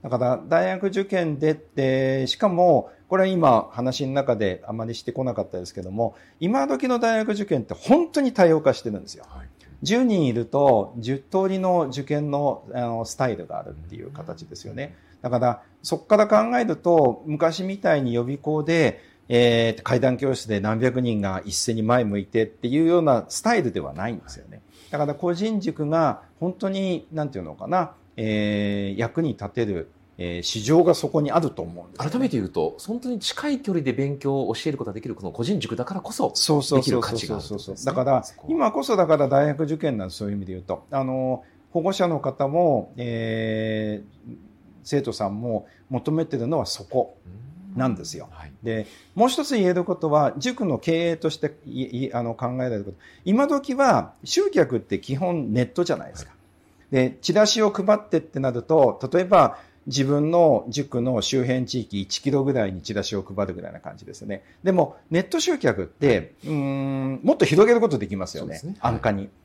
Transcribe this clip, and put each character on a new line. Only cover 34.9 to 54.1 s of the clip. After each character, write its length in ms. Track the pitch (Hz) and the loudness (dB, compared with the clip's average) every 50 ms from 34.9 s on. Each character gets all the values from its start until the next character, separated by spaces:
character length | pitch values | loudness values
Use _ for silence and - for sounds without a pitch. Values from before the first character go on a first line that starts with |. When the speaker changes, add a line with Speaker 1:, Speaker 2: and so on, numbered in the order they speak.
Speaker 2:
が 20 | 95 | -8
で 80 | 113 | -10
き 60 | - | -8
る 80 | 127 107 | -10 -10
こ 80 | - 98 | -8 -10
の 80 | 90 | -10
個 140 | - - 117 | -6 -4 -2
人 140 | 143 208 175 | -2 -2 -2
塾 160 | - 104 113 | -2 -4 -6
だ 80 | 117 123 | -6 -6
か 80 | - 190 | -6 -8
ら 80 | 190 | -10
こ 100 | - - | -10 -10
そ、 200 | - - - - - | -4 -2 -2 0 0
Speaker 1:
そ 220 | - - - 156 | 0 2 2 2
う 60 | 147 135 | 2 2
そ 160 | - 147 131 | 0 -4 -2
う 0 | |
そ 0 | |
う 0 | |
そ 0 | |
う 0 | |
そ 0 | |
う。 0 | |
Speaker 2:
で 40 | 131 | 0
き 80 | 139 | 0
る 80 | 131 120 | 0 0
価 140 | 113 113 117 | -2 -2 -4
値 140 | 117 - | -6 -6
が 100 | - 110 | -6 -6
あ 20 | 101 | -8
る 40 | - | -8
っ 40 | |
て 60 | - 104 | -8 -10
こ 60 | 98 | -10
と 120 | - - | -10 -12
で 60 | 98 | -14
す 80 | - 123 | -6 -6
ね。 60 | 135 | -4
Speaker 1:
だ 20 | - | -2
か 100 | 123 127 | -2 0
ら、 200 | 139 135 123 - | 0 0 0 -2
Speaker 2:
そ 120 | - - | -6 -18
こ 120 | - - | -18 -8
は。 40 | - | -4
Speaker 1:
今 200 | 320 330 277 220 | -2 0 0 0
こ 120 | - 294 269 | 0 -2 -2
そ 140 | 269 226 | 0 2
だ 100 | 190 175 | 2 4
か 80 | 156 160 | 4 4
ら 120 | 147 147 127 | 4 4 4
大 180 | 135 139 147 | 4 4 4
学 160 | 151 143 139 160 | 2 0 -2 -4
受 140 | 143 160 | -4 -4
験 200 | 156 - 151 127 | -4 -2 -4 -2
な 80 | 107 92 | -4 -6
ん 20 | 92 | -8
で 40 | - | -8
す、 40 | |
そ 80 | - 107 | -8 -6
う 40 | 101 | -6
い 40 | 101 | -6
う 20 | |
意 40 | 101 | -6
味 40 | 95 | -6
で 60 | 92 92 | -8 -10
言 80 | 92 | -12
う 40 | 92 | -6
と。 200 | 92 92 - - _ | -8 -8 -8 -8 _
あ 120 | 139 135 135 | -4 -4 -2
の、 420 | 131 131 131 131 127 127 123 - _ _ _ _ _ | -2 -2 -4 -2 -2 -4 -6 -8 _ _ _ _ _
保 80 | _ 170 | _ -2
護 140 | 160 196 190 | 0 0 0
者 160 | - 185 175 | 0 0 0
の 100 | 160 139 | 0 -2
方 300 | - 139 120 - 143 139 | -2 -4 -2 -2 -2 0
も、 420 | 143 170 175 165 139 113 87 - - | 2 2 4 4 4 2 0 -4 -10
え 1080 | 117 123 120 117 113 113 113 110 113 113 110 110 110 110 110 110 110 107 107 107 104 - - _ - - 120 | -8 -6 -6 -4 -4 -2 -2 -2 -2 -2 -2 -2 -2 -2 -2 -2 -2 -2 -4 -6 -6 -10 -16 _ -20 -18 -18
ー、 60 | 117 - - - _ _ _ - - - - | -18 -18 -20 -20 _ _ _ -20 -20 -20 -8
生 180 | - - 143 | -2 -2 -2
徒 120 | 139 120 110 | -2 -2 -4
さ 140 | - 107 | -4 -4
ん 120 | 98 101 107 | -4 -4 -6
も 280 | 117 123 110 101 - - _ _ _ _ | -4 -4 -4 -4 -6 -8 _ _ _ _
求 220 | 131 120 - - | -6 -4 -2 -2
め 140 | 156 160 160 | -2 -2 -2
て 120 | 156 - | -2 -4
る 100 | 127 117 | -4 -2
の 120 | 123 160 151 | -2 -2 -2
は 60 | 110 | -2
そ 180 | - - - 101 | -4 -6 -10 -10
こ 320 | - - 127 - - - _ _ 87 90 107 120 135 156 180 190 196 190 | -4 -2 -2 -2 -2 -6 _ _ -20 -20 -18 -18 -18 -20 -20 -18 -10 -4
な 120 | 120 131 | -2 -2
ん 80 | 131 110 | -2 -2
で 80 | 87 73 | -4 -8
す 120 | - - | -12 -12
よ。 100 | 85 76 - | -14 -14 -16
Speaker 2:
う 40 | - | -18
ん。 40 | |
は 80 | 78 78 | -20 -20
い。 60 | 76 69 - | -20 -20 -10
Speaker 1:
で、 260 | - 117 113 110 104 - - - - _ _ | -6 -6 -4 -4 -6 -8 -14 -20 -20 _ _
も 120 | 180 226 | 2 2
う 20 | 254 | 2
一 160 | 254 - 285 | 2 0 -2
つ 100 | 285 285 | -2 0
言 80 | 226 196 | 2 2
え 80 | 180 180 | 2 2
る 120 | 180 175 | 2 0
こ 100 | 208 180 | -2 -4
と 140 | - - 156 | -2 0 2
は、 220 | 147 151 147 131 - | 4 4 4 2 0
塾 280 | 147 135 254 247 - 220 | -2 -4 -4 -4 -2 -2
の 120 | 180 135 | -2 -2
経 340 | 110 - - 165 165 170 170 | -2 0 0 0 2 2 0
営 60 | 165 | -2
と 120 | 156 - 156 | -2 -2 -4
し 80 | 147 | -4
て、 180 | - - 147 151 - _ | -2 -6 -6 -6 -8 _
い-、 180 | 135 117 127 131 - 127 120 135 | -12 -8 -8 -8 -6 -4 -6 -6
い-、 60 | - - | -2 -2
あ 80 | 120 | -4
の、 140 | 120 117 113 | -4 -4 -4
考 180 | - 127 120 127 | -4 -4 -4 -2
え 20 | |
ら 120 | 127 127 127 | -2 -2 -2
れ 80 | 117 101 | -2 -4
る 40 | 98 | -6
こ 80 | 101 | -8
と。 60 | 92 - - - - - _ | -12 -14 -20 -20 -20 -8 _
今 220 | 180 196 240 285 | 2 2 2 4
時 260 | 285 311 277 277 - 254 | 2 0 -2 -2 -4 0
は 400 | 262 277 254 190 120 - - | 2 4 4 4 4 2 -2